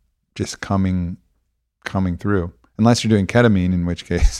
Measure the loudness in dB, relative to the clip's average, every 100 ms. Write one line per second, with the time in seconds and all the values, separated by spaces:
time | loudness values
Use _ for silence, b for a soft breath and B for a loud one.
0 | _ _ _ -10 -10 -8 -4 -2 0 0
1 | -4 -8 _ _ _ _ _ _ -8 -4
2 | -4 -4 -2 -2 -2 -10 _ 0 2 2
3 | 2 2 2 2 4 4 2 0 -2 -4
4 | -4 0 2 2